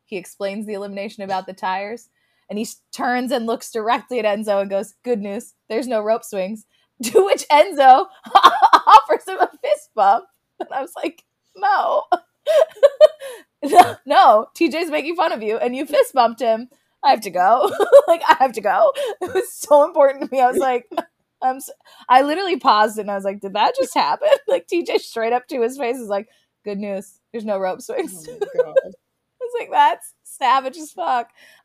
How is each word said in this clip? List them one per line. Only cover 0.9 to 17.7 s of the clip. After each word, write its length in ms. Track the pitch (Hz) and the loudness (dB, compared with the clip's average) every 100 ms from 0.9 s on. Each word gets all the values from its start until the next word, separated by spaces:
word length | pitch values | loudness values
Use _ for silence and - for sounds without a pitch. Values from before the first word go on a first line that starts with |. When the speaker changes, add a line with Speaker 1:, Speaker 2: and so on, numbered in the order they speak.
| 202 196 202 | -12 -12 -12
Speaker 1:
about 220 | 190 190 190 | -8 -8 -8
the 80 | |
tires. 560 | 190 196 190 202 233 _ _ _ _ - | -10 -8 -6 -8 -14 _ _ _ _ -12
And 80 | 202 | -10
he 60 | |
s-, 180 | 240 - _ | -10 -14 _
turns 400 | - 247 247 247 | -8 -4 -4 -2
and 140 | 262 226 | -4 -4
looks 260 | 233 - | -8 -8
directly 480 | 226 214 247 - 247 | -8 -4 -4 -4 -4
at 60 | 214 | -2
Enzo 360 | 202 214 202 | -2 -2 -2
and 80 | 202 | -2
goes, 260 | 196 214 _ | -6 -8 _
"Good 160 | 247 233 | -6 -6
news. 340 | 202 202 226 _ - | -6 -10 -14 _ -8
There's 180 | 220 247 | -6 -4
no 140 | 220 | -4
rope 220 | 208 233 | -2 -2
swings." 420 | - 202 185 220 _ | -4 -8 -8 -10 _
<laughs> 40 | _ _ - | _ _ -12
To 220 | 240 - 392 | 0 2 4
which 200 | - - | 0 2
Enzo 540 | 294 392 294 262 262 - _ | 4 4 6 8 6 4 _
<laughs> 80 | - | 0
offers 920 | - - - - - - 427 - - - | 4 4 4 4 4 8 6 6 -2 -2
him 120 | 381 | -4
a 100 | - - | -4 -4
fist 280 | - 587 - - | -6 -6 -6 0
bump. 300 | 196 220 - _ _ - | 2 2 -2 _ _ -16
And 100 | - | -10
I 100 | 277 | -8
was 120 | 277 - | -10 -8
like, 280 | 339 - _ _ _ 370 | -8 -10 _ _ _ -4
"No." 480 | 392 381 - - - | -2 0 0 -2 -2
<laughs> 1500 | - _ _ 554 622 - 427 554 - 605 - 539 466 _ - | -6 _ _ 0 2 2 4 2 6 4 4 -16 -16 _ -10
"No, 320 | 294 359 - - 262 | 4 6 6 2 0
no, 420 | 302 320 214 240 | 4 6 4 2
T 160 | - 330 | -2 -2
J's 220 | 311 339 | -2 -4
making 240 | 302 285 349 | -6 -6 -2
fun 160 | 330 | -2
of 100 | 294 | -2
you 160 | 208 220 | -6 -4
and 180 | 240 254 | -4 -6
you 100 | 294 | -2
fist 280 | 294 466 | 0 0
bumped 260 | 262 233 233 | 2 0 0
him. 300 | 240 226 247 _ _ - | -2 -2 -4 _ _ -4
I 60 | 285 | 0
have 120 | 247 | 0
to 100 | 202 | -2
go." 400 | 175 185 240 403 | 0 2 2 0